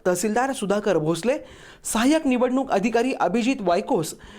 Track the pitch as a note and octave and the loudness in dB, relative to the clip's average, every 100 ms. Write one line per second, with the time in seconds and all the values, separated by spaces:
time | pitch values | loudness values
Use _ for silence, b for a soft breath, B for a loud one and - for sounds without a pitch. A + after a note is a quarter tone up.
0 | F#3 F3+ G#3+ G#3+ C4+ C4 F#3+ G3+ G#3 E3 | -2 0 0 0 0 -2 -2 0 2 0
1 | D#3 E3 A3+ D4 B B B B - A3 | 0 -2 -2 -2 B B B B -6 0
2 | B3+ D#4 D4 B3 B3 B3+ C4+ G3+ G#3+ A#3 | 2 2 2 2 2 0 0 0 2 0
3 | B3+ - E3+ A3 A3+ C4+ F3+ F3 - F#3 | 0 0 0 2 0 0 0 0 0 -2
4 | - - B | -2 -10 B